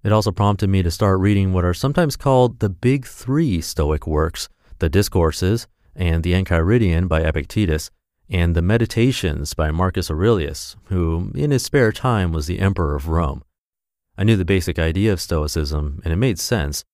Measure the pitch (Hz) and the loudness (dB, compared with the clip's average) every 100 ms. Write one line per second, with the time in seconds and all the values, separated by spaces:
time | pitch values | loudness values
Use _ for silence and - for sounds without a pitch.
0 | 110 107 104 90 101 101 101 95 87 - | 2 2 2 0 0 2 2 2 0 0
1 | 104 95 98 101 95 92 87 87 135 147 | 2 4 4 2 2 2 0 0 -2 0
2 | 160 - 143 131 127 - 104 90 123 139 | 0 0 2 4 2 0 -4 0 0 0
3 | 123 - 123 143 160 87 - - 73 76 | -4 -12 -4 0 0 -2 -4 -2 0 -2
4 | - 76 80 - - _ _ - 82 98 | -2 0 -2 -4 -14 _ _ -4 0 2
5 | 104 95 80 - 92 117 - _ _ - | 2 2 0 0 0 -2 -4 _ _ -4
6 | 87 82 82 90 95 85 82 120 101 82 | 0 0 2 0 2 0 2 2 4 2
7 | 90 80 80 78 71 - 98 76 - _ | 2 0 0 -2 -4 -2 0 -2 -6 _
8 | _ _ _ 90 85 85 87 113 113 - | _ _ _ 0 2 2 2 2 0 2
9 | 127 127 87 76 73 - 78 80 92 92 | 0 0 -2 -4 -6 -4 -2 0 0 -2
10 | 87 78 104 107 71 71 - - _ 92 | -4 0 2 2 -2 -8 -14 -18 _ -2
11 | 82 82 98 127 147 135 - 147 113 - | 0 -2 -4 -4 0 0 0 2 2 0
12 | 127 110 90 80 73 87 98 95 80 73 | -2 0 0 -2 -4 0 0 0 -2 -2
13 | 73 80 78 67 - _ _ _ _ _ | -2 0 0 -4 -14 _ _ _ _ _
14 | _ - 101 107 90 98 87 85 80 85 | _ -2 2 2 2 0 0 -2 0 2
15 | 110 92 - 82 73 82 78 76 73 71 | 0 0 -2 -2 -2 -2 -2 -2 -4 -6
16 | 82 82 127 90 - 113 73 73 - | -4 0 0 -2 -2 -2 -2 -6 -12